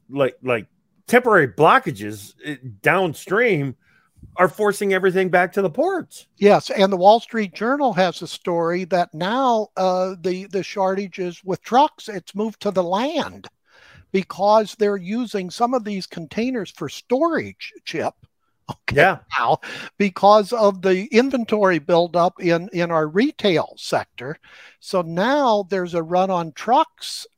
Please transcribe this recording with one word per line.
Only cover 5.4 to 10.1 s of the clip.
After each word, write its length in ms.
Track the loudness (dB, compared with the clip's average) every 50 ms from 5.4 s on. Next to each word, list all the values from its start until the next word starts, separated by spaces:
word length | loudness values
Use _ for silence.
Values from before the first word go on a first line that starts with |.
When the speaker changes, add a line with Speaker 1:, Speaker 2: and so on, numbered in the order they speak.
| 2 2
Speaker 1:
to 80 | 0 -2
the 80 | -2 -2
ports. 600 | 0 -2 -2 0 -2 -4 -6 -10 -16 -20 -20 _ _ _
Speaker 2:
Yes, 320 | 4 6 6 4 2 -2
and 200 | 0 2 2 2
the 60 | 2
Wall 240 | 4 6 6 6 6
Street 320 | 2 -2 -4 -4 -4 -4
Journal 400 | -6 -6 -4 -2 -2 0 0 0
has 300 | 2 0 0 0 -2 -6
a 40 | -12
story 580 | -14 -14 -8 -6 -4 -2 -2 0 -2 -2 -4 -4
that 280 | -2 -2 -2 -2 -2
now, 560 | -6 -6 -4 -4 -2 0 0 2 2 0 -2 -4 _
uh, 380 | -2 0 0 0 0 -2 -4